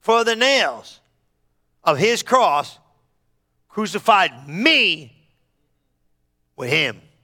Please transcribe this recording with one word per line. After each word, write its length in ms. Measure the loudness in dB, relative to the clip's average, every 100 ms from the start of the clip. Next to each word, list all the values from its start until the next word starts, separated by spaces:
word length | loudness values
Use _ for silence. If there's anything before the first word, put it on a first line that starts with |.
For 240 | 2 0
the 120 | 2 0
nails 640 | 0 2 0 -4 -16 -20 _ _ _ _ _ _ _ _
of 140 | -2 0
his 240 | 0 -2
cross 560 | 0 2 2 0 -4 -14 _ _ _ _ _ _ _ _ _
crucified 800 | -8 -8 -4 2 4 2 -4 -14
me 640 | -4 0 0 0 -4 -10 _ _ _ _ _ _ _ _ _ _ _ _ _ _ -14
with 140 | -4
him. 300 | -2 -2 -6 _ _